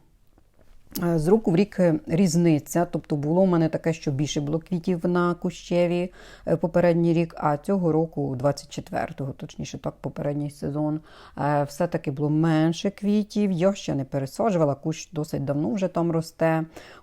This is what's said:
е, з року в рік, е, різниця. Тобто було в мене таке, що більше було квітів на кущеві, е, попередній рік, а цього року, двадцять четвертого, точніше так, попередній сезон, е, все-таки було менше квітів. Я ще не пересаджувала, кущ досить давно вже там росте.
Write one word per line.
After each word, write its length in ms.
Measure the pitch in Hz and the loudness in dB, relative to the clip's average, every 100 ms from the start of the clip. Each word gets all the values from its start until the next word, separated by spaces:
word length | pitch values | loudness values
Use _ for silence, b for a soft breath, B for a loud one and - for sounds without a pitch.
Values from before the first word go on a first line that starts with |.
| _ _ _ _ _ _ - - - - | _ _ _ _ _ _ -20 -20 -14 -4
е, 160 | 175 170 | 0 0
з 100 | 151 | 4
року 220 | 220 220 | 2 4
в 60 | 165 | 2
рік, 240 | 202 - | 2 2
е, 140 | 180 160 - | 2 2 0
різниця. 800 | 165 190 165 170 151 - 175 170 | 2 2 4 4 2 0 -2 -2
Тобто 260 | 160 - 151 | -4 -4 -4
було 280 | 143 175 | 0 2
в 20 | 190 | 4
мене 220 | 175 160 | 4 2
таке, 240 | 156 165 | 0 -2
що 180 | 160 - | -2 -4
більше 300 | 135 147 160 | -2 -2 -2
було 180 | 143 160 | -2 -4
квітів 480 | - 180 170 175 185 | -4 -4 -2 -2 0
на 280 | 175 175 | 2 0
кущеві, 800 | 170 180 - - 175 175 175 180 B B B - | 0 -4 -6 -2 2 2 2 -4 B B B -2
е, 100 | - | 0
попередній 560 | 175 175 175 170 170 | 0 2 4 4 4
рік, 220 | 165 165 - | 2 0 -2
а 180 | 151 147 | -2 -2
цього 360 | - 196 170 | 0 0 2
року, 440 | 156 165 147 143 131 | 2 0 -2 -4 0
двадцять 320 | 139 143 - | 0 -2 -6
четвертого, 600 | - - 185 - 160 135 | -12 -8 -6 -6 -6 -10
точніше 460 | - - - 147 139 | -10 -12 -10 -12 -8
так, 160 | 147 - | -10 -8
попередній 500 | 139 139 147 147 147 | -10 -6 -4 -4 -6
сезон, 500 | - 151 143 151 156 B B B - | -6 -6 -2 -2 -4 B B B -4
е, 260 | 143 147 | 0 0
все-таки 460 | 143 - 175 165 160 | -2 -2 -4 -2 -4
було 200 | 135 147 | -2 0
менше 600 | 151 165 156 160 165 202 | 2 4 4 2 0 -4
квітів. 600 | - 202 208 208 208 208 | -4 0 0 0 0 0
Я 240 | 175 190 | 2 0
ще 200 | 202 - | 0 -2
не 100 | 143 | -4
пересаджувала, 720 | 131 143 135 - 226 175 151 | -4 -4 -4 -2 0 2 2
кущ 360 | 139 160 156 - | 0 -4 -6 -8
досить 320 | 151 151 143 | -8 -6 -4
давно 260 | 139 143 170 | -2 -2 -2
вже 180 | 220 185 | -2 -2
там 220 | 170 170 | 0 0
росте. 520 | 165 160 - 160 160 160 B B B | 0 -4 0 2 2 -2 B B B